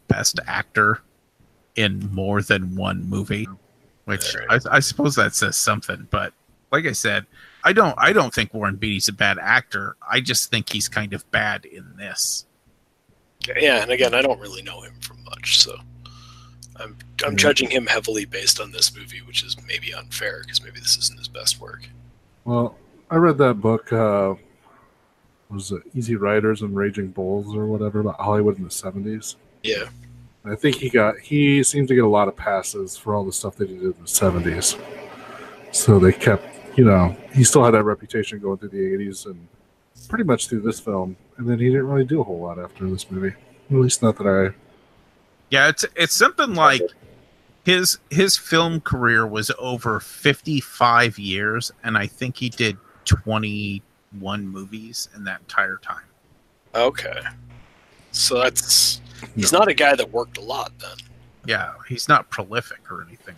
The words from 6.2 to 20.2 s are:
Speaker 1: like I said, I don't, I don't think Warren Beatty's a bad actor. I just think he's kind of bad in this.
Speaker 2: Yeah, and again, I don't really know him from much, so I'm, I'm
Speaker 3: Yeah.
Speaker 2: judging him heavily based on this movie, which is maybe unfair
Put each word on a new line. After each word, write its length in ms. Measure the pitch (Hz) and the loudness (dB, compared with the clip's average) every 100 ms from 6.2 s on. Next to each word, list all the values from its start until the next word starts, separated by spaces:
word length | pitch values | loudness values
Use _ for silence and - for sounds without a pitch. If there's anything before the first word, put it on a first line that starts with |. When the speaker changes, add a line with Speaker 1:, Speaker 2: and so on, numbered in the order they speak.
| 98 - _ _ _ | -6 -10 _ _ _
Speaker 1:
like 140 | 143 160 | -2 0
I 60 | |
said, 340 | - 110 101 98 - - _ | -2 -2 -2 -4 -14 -20 _
I 100 | 160 | 2
don't, 220 | 202 175 - | 4 2 2
I 160 | 147 | 2
don't 200 | 208 127 | 4 2
think 200 | - 104 | 0 -4
Warren 220 | 110 101 101 | -2 -4 -2
Beatty's 320 | 110 98 - | -2 -2 -2
a 60 | |
bad 240 | 101 101 95 | -2 -2 0
actor. 560 | 90 120 - 98 101 - - | 0 0 0 -6 -8 -12 -4
I 120 | 123 | -2
just 280 | 127 123 - | 0 -2 -2
think 180 | 117 - | -4 -4
he's 160 | 104 - | -6 -4
kind 260 | 107 104 | -4 -6
of 160 | 98 - | -8 -4
bad 340 | 113 107 101 - | -2 -2 -4 -10
in 300 | 90 92 90 | -20 -20 -16
this. 480 | 98 - - - - _ _ _ _ _ _ _ _ _ - - | -12 -6 -6 -6 -12 _ _ _ _ _ _ _ _ _ -6 2
Speaker 2:
Yeah, 240 | 147 120 | 4 4
and 100 | 110 | 2
again, 220 | 127 123 | 2 2
I 80 | 120 | 2
don't 180 | 135 110 | 0 -2
really 220 | 104 113 | -8 -16
know 200 | 120 - | -16 -16
him 120 | - - | -20 -18
from 220 | - - | -18 -18
much, 340 | - - - - | -18 -12 2 4
so 180 | - - - - - - - - - - - - | 4 -2 -18 -20 -20 -20 -20 -20 -20 -20 -20 -18
I'm, 180 | 107 113 - - 143 | -18 -18 -14 -6 -2
I'm 60 | |
Speaker 3:
Yeah. 60 | - | 2
Speaker 2:
judging 320 | 147 139 120 | 4 4 0
him 160 | 127 113 | -2 0
heavily 380 | 117 110 107 101 | -2 -2 -4 -6
based 340 | 98 95 - | -2 -2 -2
on 120 | 127 | -4
this 240 | 117 - - | -2 -2 -2
movie, 260 | 120 120 | -16 -18
which 220 | 120 - | -10 -8
is 140 | - - - | -6 -10 -8
maybe 260 | - - | -8 -8
unfair 500 | - - - | -12 -12 -8